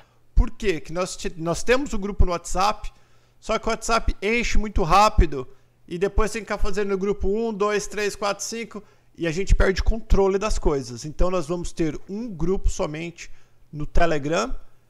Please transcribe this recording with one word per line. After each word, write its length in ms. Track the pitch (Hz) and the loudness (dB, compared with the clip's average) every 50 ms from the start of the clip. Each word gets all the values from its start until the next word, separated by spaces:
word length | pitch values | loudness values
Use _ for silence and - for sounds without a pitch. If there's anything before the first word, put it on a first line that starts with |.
| - _ _ _ _ _ - | -18 _ _ _ _ _ 2
Por 180 | - 247 - | 2 2 2
quê? 280 | - - - 196 160 147 | 0 -4 -2 -2 -2 -2
Que 140 | - - 160 | -4 -6 -6
nós 240 | 180 185 - - | -4 -4 -6 -6
te-, 160 | - - 190 175 | -8 -8 -8 -6
nós 280 | 156 160 170 160 - - | -6 -4 -4 -2 0 2
temos 300 | 220 254 262 294 - 226 | 2 2 2 0 -2 -4
o 60 | 202 | -4
grupo 260 | 190 208 185 - 185 | -4 -2 2 4 4
no 60 | 180 | 4
WhatsApp, 640 | 170 165 - - - 175 196 214 202 - - - - _ _ _ _ _ _ _ _ _ | 2 -2 -4 -2 0 0 2 0 0 -2 -6 -12 -12 _ _ _ _ _ _ _ _ _
só 180 | - - 220 | -6 -4 -4
que 100 | 220 - | -2 -2
o 40 | 233 | -4
WhatsApp 440 | 226 220 - - 226 226 - - - - | -4 -4 -2 -2 -2 0 0 -2 -2 -2
enche 360 | 190 208 233 240 - - - | -2 -2 -2 0 0 4 4
muito 260 | 214 214 214 - 208 180 | 4 4 2 2 0 2
rápido 640 | 151 180 202 214 214 208 - 190 151 147 131 - - - - _ _ _ _ _ | 4 6 6 6 6 6 4 4 4 2 -4 -8 -10 -14 -20 _ _ _ _ _
e 100 | - 175 | -10 -6
depois 340 | 170 196 - - 262 220 208 | -2 -2 -2 0 0 0 0
tem 100 | - 226 | -2 -6
que 40 | 196 | -6
ficar 140 | - 208 196 | -4 0 2
fazendo 300 | - 196 180 208 202 202 | 2 2 2 2 0 -2
no 80 | 196 | -2
grupo 300 | 185 190 208 196 - - | -2 -2 -2 -2 -2 -2
um, 240 | 196 202 226 233 226 | -2 0 0 -2 -4
dois, 360 | 214 185 208 208 208 196 202 | -2 -2 -2 0 0 -2 -4
três, 280 | - 190 208 208 196 196 | -6 -6 -4 -4 -4 -4
quatro, 300 | - 214 202 196 202 - | -4 -4 -4 -4 -4 -8
cinco 380 | - 226 233 226 214 - 202 - - _ _ _ _ _ | -10 -8 -10 -10 -12 -14 -16 -18 -20 _ _ _ _ _
e 100 | - 165 | -6 -4
a 40 | 170 | -4
gente 240 | 151 190 196 - - | -2 0 2 4 4
perde 280 | - 196 196 185 - - | 6 4 4 2 0 0
controle 540 | - 220 226 - - - 196 196 190 196 | 0 0 0 2 4 4 4 4 4 2
das 220 | 190 214 214 - - | 0 0 0 0 2
coisas. 440 | - 175 147 135 120 120 120 117 - | 2 2 0 0 -4 -6 -12 -12 -12
Então 260 | 156 - - 170 185 | -4 0 0 2 2
nós 160 | 185 180 143 | 2 0 -2
vamos 260 | 143 180 175 170 - - | -2 -4 -4 -6 -6 -4
ter 260 | - 165 151 135 - - | -2 -2 -2 -4 -6 -10
um 220 | - 196 214 247 233 | -10 -10 -10 -10 -8
grupo 400 | 185 143 190 185 190 202 - - | -6 -2 0 0 2 2 2 2
somente 640 | - - 185 151 151 160 170 170 - - - - - - - _ _ - - - - | 0 0 -4 -6 -6 -8 -10 -10 -12 -14 -14 -14 -14 -16 -16 _ _ -20 -20 -14 -8
no 120 | 147 147 | -8 -4
Telegram. 680 | - - 180 170 165 156 143 135 147 165 196 233 262 - - - - - - _ | 2 4 6 6 6 4 2 0 0 0 0 0 -2 -4 -6 -6 -10 -18 -20 _